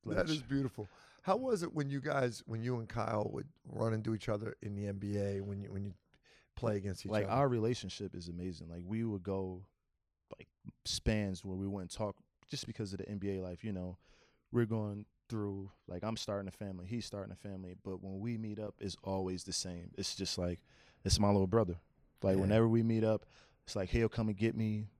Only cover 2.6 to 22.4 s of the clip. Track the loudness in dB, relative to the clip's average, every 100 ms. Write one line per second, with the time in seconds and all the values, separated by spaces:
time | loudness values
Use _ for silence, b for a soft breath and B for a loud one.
2.6 | -2 -2 -2 -2 0 0 0 -4 -8 _
3.6 | -12 -2 0 0 0 -2 0 -2 -2 -6
4.6 | -6 -4 -2 -2 -2 0 0 0 -4 -6
5.6 | -6 -6 -6 -8 _ b b b b -4
6.6 | 0 0 -2 -6 -2 0 2 2 4 4
7.6 | 2 0 -4 -6 -8 -8 -8 -6 -6 -6
8.6 | -10 -10 -4 -2 0 -2 -2 -2 -2 -6
9.6 | -14 _ _ _ _ _ _ -18 -18 _
10.6 | -18 -14 -6 -2 2 2 2 -2 -4 -4
11.6 | -2 -4 -6 -4 -4 -4 _ _ _ -8
12.6 | -8 -6 -6 -4 -6 -4 -2 -2 -4 -6
13.6 | -4 -4 -4 -8 b b b b b 0
14.6 | 2 0 -2 -4 -10 _ _ -2 -2 -2
15.6 | -8 -14 -10 -4 -4 -4 -2 -2 -2 -6
16.6 | -8 -6 -6 -6 -4 -6 -8 -10 -10 -8
17.6 | -10 -10 -8 -6 -6 -4 -4 -2 -4 -6
18.6 | -6 -6 -6 -6 -2 0 0 -2 -4 -4
19.6 | -4 -6 -10 -6 -6 -2 -4 0 0 -2
20.6 | b b b b 2 6 8 6 6 6
21.6 | 4 0 _ _ _ _ 4 6